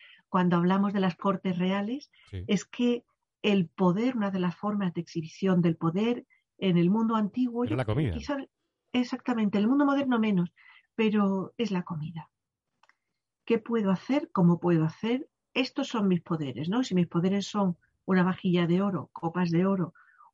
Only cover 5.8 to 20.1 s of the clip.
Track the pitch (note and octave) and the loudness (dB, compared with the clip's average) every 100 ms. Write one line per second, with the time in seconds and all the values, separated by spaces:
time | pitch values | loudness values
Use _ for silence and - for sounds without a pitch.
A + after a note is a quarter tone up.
5.8 | E3 F3 A3+ B3 - _ _ _ G3 F3 | -2 0 0 -2 -8 _ _ _ 0 4
6.8 | F3 G#3+ A3+ A3 G#3 B3 B3 A#3 B3 C3 | 4 2 2 0 -2 -2 -2 -2 -2 -2
7.8 | B2 A#2 C#3+ D#2 D2 C#4 C4 _ _ _ | 0 0 0 -4 -4 -6 -8 _ _ _
8.8 | _ B3 B3 B3 - A3+ G#3+ G3+ G#3 C#4 | _ -4 -4 -6 -4 -2 0 2 2 4
9.8 | C#4+ C#4 C4+ A#3 G#3+ F#3+ F3 - - - | 2 2 0 0 2 0 0 -6 -20 -20
10.8 | _ - A3 G#3+ G3 F#3+ F3+ - A3 F#3 | _ -2 0 2 2 0 -4 -6 -4 -4
11.8 | - E3 D#3 E3 - _ _ _ _ _ | -4 -8 -10 -12 -16 _ _ _ _ _
12.8 | _ _ _ _ _ _ - A3+ A3+ A#3 | _ _ _ _ _ _ -2 -2 0 -2
13.8 | G3 F#3 - C#4 E4 - E3+ F3 F3 E3 | 0 0 0 -2 -2 2 4 4 2 2
14.8 | D#3 - A3 B3+ D#4+ _ _ - C4 - | 2 -2 -4 -4 -6 _ _ -4 -4 -4
15.8 | C4+ A#3+ G3 F3+ - E3 C#3 B2 D#3 A3+ | -4 -2 0 0 0 -4 -4 -6 -4 -2
16.8 | B3+ F#3 E3+ E3+ F#3 G3+ F#3+ G#3 F#3+ E3+ | 0 0 0 0 0 0 -2 0 0 -2
17.8 | _ _ - F#3 F3+ F#3 F#3+ F3 E3+ F3+ | _ _ 0 2 2 0 0 2 2 2
18.8 | G3+ F3 A#2 - E3+ F3+ F3 E3 F#3+ G3 | 0 -4 -8 -8 -6 -2 0 2 2 0
19.8 | E3 - _ | -2 -8 _